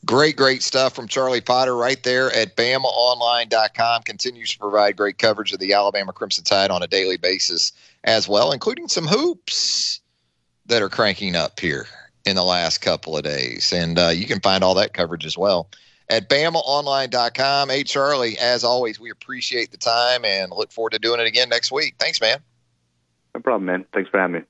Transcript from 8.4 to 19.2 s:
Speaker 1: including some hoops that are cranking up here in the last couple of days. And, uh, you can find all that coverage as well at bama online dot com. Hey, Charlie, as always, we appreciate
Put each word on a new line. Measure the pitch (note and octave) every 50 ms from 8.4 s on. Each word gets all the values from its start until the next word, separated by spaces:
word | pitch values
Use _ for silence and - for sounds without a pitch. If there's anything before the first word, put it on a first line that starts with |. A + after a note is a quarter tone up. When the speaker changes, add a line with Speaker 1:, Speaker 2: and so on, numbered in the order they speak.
| A#2+ D3+
Speaker 1:
including | D3+ B2+ - G#3+ B3+ D4 E4+ -
some | - F#3 E3 D3+
hoops | F3+ B3 D4+ F4+ E4+ - _ - - - - - - - - - - - _ _ _ _ _ _ _ _ _ _ _ _ _
that | - A#2 A#2
are | G#2 F#2+
cranking | - - A#2 G#2 F#2+ - G2+ F#2+ F2 E2+
up | D#2 D2 _ -
here | - E2+ C#2+ C2+ - - - - - - _ _ _
in | G2+ G2
the | F#2+ F2+
last | F2+ F2+ F2 E2+ E2 - -
couple | - G2 E2+ E2 - D#2+ D#2+
of | D2+ D2
days. | D2 D2 C#2 B1+ B1 A#1 - - -
And, | - F2+ E2+ E2 E2+ E2+
uh, | F2 E2+
you | E2+ E2+ G2+
can | - A#2+ G2+
find | - G2+ F#2+ F#2+ F#2+
all | F#2 F#2+
that | F#2 G#2 - -
coverage | - F2 E2+ E2 E2 D#2
as | D#2 D#2 E2+
well | F#2 G2+ F#2+ F2 E2 _ - - _ _ _ _ _ _
at | - A2+ G2 -
bama | C#3 C#3+ D3+ E3 E3 E3 D3
online | C3 C#3 C#3+ D3 C#3+ C#3 C3+ C3+ B2+
dot | A#2+ B2 A#2+ A#2+ A#2
com. | - C3 C#3 C#3 C#3 C#3+ C3+
Hey, | C3 C#3 C#3
Charlie, | - - C#3+ C3+ C#3+ D3 C3+ B2 A#2 G#2+ -
as | A#2+ A#2+ B2 A#2+ B2
always, | A#2+ B2 B2+ B2+ A2+ G#2+ -
we | A2 A#2
appreciate | G#2 _